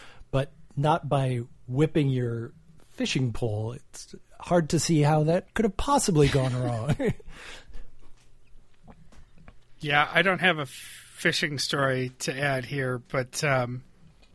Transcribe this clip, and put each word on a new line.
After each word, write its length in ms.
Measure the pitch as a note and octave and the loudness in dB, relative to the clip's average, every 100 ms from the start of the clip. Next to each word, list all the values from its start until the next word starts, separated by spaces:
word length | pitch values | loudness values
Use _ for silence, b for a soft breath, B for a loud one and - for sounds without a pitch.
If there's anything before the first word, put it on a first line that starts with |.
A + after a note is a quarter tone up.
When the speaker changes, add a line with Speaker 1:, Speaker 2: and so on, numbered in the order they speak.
| B B - | B B -4
Speaker 1:
but 220 | C3+ C#3+ - - - | -2 -2 -10 -10 -2
not 320 | D3+ E3 C#3 | 2 2 2
by 320 | C#3 C3 B2 A#2 - - | 0 0 -2 -6 -12 -4
whipping 420 | B2+ D#3 E3+ C#3 | 0 2 2 2
your 440 | B2+ A#2+ A#2 A#2 - - - - | 0 -2 -4 -8 -14 -20 -20 -16
fishing 400 | - B3+ - B2+ | -6 -2 0 0
pole. 400 | G#2+ A#2 G#2+ A2 | -2 -2 -2 -4
It's 420 | B2+ - - - - - - | -8 -14 -18 -16 -20 -20 -12
hard 300 | - F3 D3+ | 2 2 4
to 100 | D#3+ | 0
see 220 | - D#3 | 4 4
how 220 | D3 D#3 | 6 4
that 280 | D3+ F3+ - | 4 2 0
could 100 | - | 0
have 120 | A3 - | 0 0
possibly 500 | - C#4+ - D3+ C#3 | 2 2 4 4 4
gone 280 | C#3 C3 B2 | 4 0 -2
wrong. 360 | B2 A#2 C3 - | -2 -2 -2 0
<laughs> 180 | B3 - - B B B B B B - - - - - - - - - - - - - - - - - - - | 0 -2 -8 B B B B B B -10 -14 -16 -20 -20 -20 -20 -20 -20 -20 -20 -20 -20 -20 -20 -20 -20 -20 -12
Speaker 2:
Yeah, 280 | D3+ D3 D3+ | 0 2 4
I 100 | E3 | 4
don't 180 | F#3 F3+ | 2 4
have 180 | F#3 D#3+ | 2 2
a 80 | C3+ | -4
fishing 920 | - - - - - E3+ - D3+ C#3+ | -10 -16 -18 -18 -2 0 0 -2 -2
story 520 | - D3 C3+ C3 B2+ B2+ | -2 0 2 0 -4 -6
to 160 | - C3+ | -6 -2
add 280 | C#3+ C3 | -2 -2
here, 340 | B2 C#3+ C3 B2 | -4 -4 -4 -4
but, 440 | - C#3 B2+ - | -4 -4 -4 -4
um, 380 | D3+ C3 B2 B2+ - - - _ - | 0 0 0 -6 -12 -20 -20 _ -20